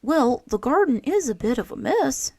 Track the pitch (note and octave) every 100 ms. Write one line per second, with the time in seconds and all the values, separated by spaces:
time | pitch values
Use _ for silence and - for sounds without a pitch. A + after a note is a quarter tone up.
0 | A3+ D#4+ A#3+ B3 - G#3 A#3+ D#4+ G4 A#3
1 | - G4+ D4+ F#3 G#3+ A#3+ - - - G#4+
2 | C#4 C4 -